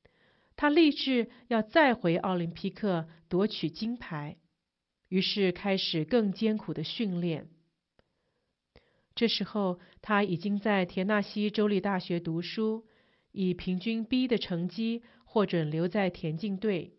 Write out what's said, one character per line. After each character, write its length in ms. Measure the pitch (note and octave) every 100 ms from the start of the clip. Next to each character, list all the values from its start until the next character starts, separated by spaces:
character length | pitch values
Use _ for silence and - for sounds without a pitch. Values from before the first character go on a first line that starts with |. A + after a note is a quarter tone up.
| _ _ _ _ _
他 140 | - D4
立 240 | D4+ D#4
志 380 | C#4+ C4+ B3 A3+ - -
要 140 | A3+
再 320 | G#3+ E4 C#4+
回 240 | A3+ F3 F3
奥 160 | G3
林 160 | F3+ E3+
匹 180 | E3+ G3
克 400 | - G#3 F3 D#3+ - -
夺 160 | F3+ G#3
取 240 | - D#3
金 260 | D#3 A3 A#3+
牌， 400 | - D3+ D3 - _ _ _ _ _ _ -
于 140 | F#3
是 300 | F#3 G#3 F#3+
开 260 | F3 G3+ F#3+
始 260 | - E3
更 300 | D#3 B3 G3+
艰 240 | F#3 A3 G#3+
苦 160 | -
的 100 | D#3
训 380 | D#3+ - G#3+ F3
练。 260 | F3 D3+ - _ _ _ _ _ _ _ _ _ _ _ _ - _ _ _
这 140 | - A3+
时 160 | -
候， 340 | G3 G#3 F#3+ F3 - _
他 220 | - G3+
已 160 | G#3 E3
经 200 | G3+ G3+
在 280 | G#3+ G3 F3+
田 200 | - F#3+
纳 140 | G#3
西 300 | G3+ G#3 G#3
州 180 | G#3 G#3
立 140 | G3+
大 160 | G3+ F#3
学 200 | - F3
读 220 | E3+ E3
书， 460 | E3+ - A3 A3 A3+ _ _ _ _
以 220 | G3+ F#3
平 260 | F3 - F#3
均 280 | A#3 A3+ A3
B 200 | B3+ B3+
的 120 | A#3+
成 300 | - E3+ F3+
绩 340 | - A3+ A#3 - - _
获 180 | A3+
准 260 | G3 F3 D3+
留 160 | D#3+ F3+
在 220 | G#3 F#3
田 300 | - E3 D#3+
径 180 | G#3+ F#3+
队。 380 | G#3+ F3+ -